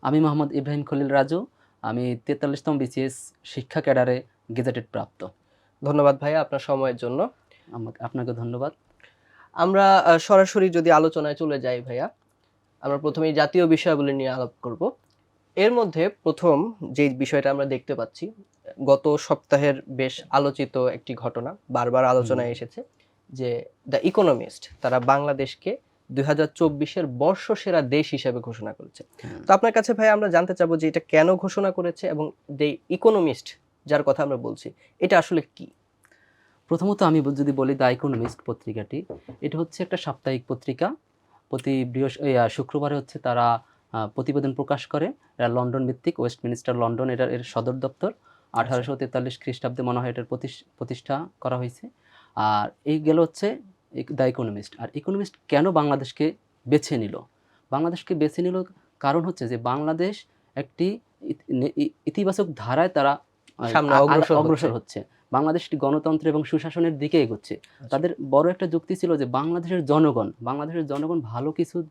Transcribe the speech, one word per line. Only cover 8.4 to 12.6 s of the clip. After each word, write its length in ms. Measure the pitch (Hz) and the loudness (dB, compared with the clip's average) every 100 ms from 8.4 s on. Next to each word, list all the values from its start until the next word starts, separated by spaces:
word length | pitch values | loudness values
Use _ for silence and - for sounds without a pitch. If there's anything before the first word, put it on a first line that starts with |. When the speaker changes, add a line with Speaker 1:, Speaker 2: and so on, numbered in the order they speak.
| 117 120 143 - _ _ _ _ _ _ _ | -8 -6 -8 -10 _ _ _ _ _ _ _
Speaker 2:
আমরা, 440 | - 175 196 196 190 | 0 2 6 8 8
আহ, 200 | 165 165 | 8 6
সরাসরি 520 | - 196 190 214 190 | 6 6 6 4 2
যদি 220 | 170 165 | 4 6
আলোচনায় 440 | 156 160 160 151 147 | 6 6 0 -4 -4
চলে 240 | 160 139 | -4 -2
যাই 220 | 127 123 | -2 -4
ভাইয়া, 280 | 127 123 180 - _ _ _ _ | -6 -6 -6 -10 _ _ _ _